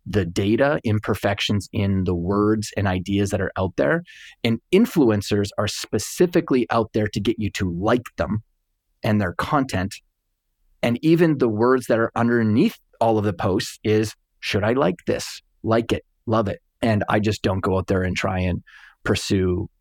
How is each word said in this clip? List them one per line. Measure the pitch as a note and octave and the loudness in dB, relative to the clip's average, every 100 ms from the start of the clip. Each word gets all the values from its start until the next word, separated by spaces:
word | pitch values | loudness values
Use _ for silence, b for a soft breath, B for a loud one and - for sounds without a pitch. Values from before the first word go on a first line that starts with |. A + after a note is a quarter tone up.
| - | -4
the | G2+ E2+ | -2 -2
data, | G2 G2+ A2+ C#3 D#3 | -2 0 2 2 0
imperfections | G#2+ G#2+ - G2+ G2+ G#2+ - G2+ - | 0 -2 -2 -2 -2 -2 -2 -2 -4
in | G#2+ G2 F#2+ | -2 -2 0
the | F2+ F2 | 0 -2
words | F2 G2+ G#2 A2 G#2 G#2+ | -2 0 2 0 -2 -4
and | G2 | -2
ideas | F2+ F#2 G2 G2+ | -2 -2 -2 0
that | G2 | -2
are | F#2 - | -4 -4
out | F#2+ - | -4 0
there. | C#3 E3 B B B - | 0 0 B B B -6
And | A#2 A#2 - | -4 -4 2
influencers | F#3+ A#3+ F3 A#2+ G#2 - G#2 G2+ - | 2 4 4 4 2 0 -2 -2 -2
are | G#2 | -4
specifically | - - A2 - - F3+ F3 E3+ C3 - | -6 -6 -6 -4 0 2 2 2 0 2
out | A#2 G#2+ | -2 0
there | G#2+ G#2 | -2 -2
to | A2 | -2
get | G#2 A2+ | -2 -2
you | G2+ | -4
to | - F#2 | -4 -4
like | E2+ G#2 B2 - - | -2 0 0 -2 -6
them | D#2 G#2+ - _ _ _ _ _ | -4 -4 -8 _ _ _ _ _
and | A2+ G#2+ | -2 0
their | F#2 | -2
content. | F2 - D3 C3+ F#2+ F#2+ - _ _ _ _ _ _ _ _ | -4 -2 -2 -2 -4 -6 -8 _ _ _ _ _ _ _ _
And | A#2+ A#2+ | -4 0
even | D#3 E3 E3 C#3+ | 2 4 4 2
the | A#2+ | 0
words | G#2+ B2 C3 - | 2 2 2 2
that | A2+ | 0
are | A2+ A2+ | 0 0
underneath | A#2 A#2+ A2 A2+ A3 - _ - | 2 2 4 4 2 -2 _ -2
all | A2+ A2 | 2 2
of | |
the | G#2 | 0
posts | - G2+ G#2 - - A2 | 0 0 0 -2 -4 0
is, | G#2+ G#2+ - _ _ | 0 0 -6 _ _
"Should | - G#2 | -4 -2
I | G#2 | 0
like | B2+ E3+ F3 - | 2 0 -2 -4
this? | G#2 - - - _ | -4 -6 -14 -20 _
Like | A2 A2+ - | 0 0 0
it, | G#2 - _ - | -4 -6 _ -2
love | A2 G2 | 0 0
it." | - _ _ | -6 _ _
And | A#2+ G#2 - | 0 0 2
I | A2 | 0
just | G#2 G2+ | 0 0
don't | G#2+ F#2+ | -2 0
go | G2+ F#2 | 0 -2
out | F#2 | 0
there | F#2+ | 0
and | F#2 F2 | 0 -2
try | G2 F#2 | -2 0
and | F#2 E2+ B B B B | -2 -2 B B B B
pursue | - G2 - G2 F#2 F2+ F2 _ | -2 -2 0 0 0 -2 -6 _